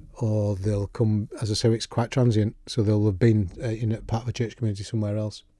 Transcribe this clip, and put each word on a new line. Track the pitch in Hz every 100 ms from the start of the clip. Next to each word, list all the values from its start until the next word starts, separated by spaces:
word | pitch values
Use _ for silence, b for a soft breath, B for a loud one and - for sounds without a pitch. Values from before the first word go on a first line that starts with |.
| - -
or | 113 107 104 98
they'll | 104 101 98
come, | - 110 107 107 -
as | 104
I |
say, | 107 117
it's | 113 -
quite | - 117
transient, | 131 123 107 104 - -
so | -
they'll | 104 107 104
have | 92
been, | 117 107 90 -
uh, | 120
in | 110 110
a | 110
part | - 110
of | 123
a |
church | - 113 -
community | 110 101
somewhere | 101 113 104 107
else, | 107 - -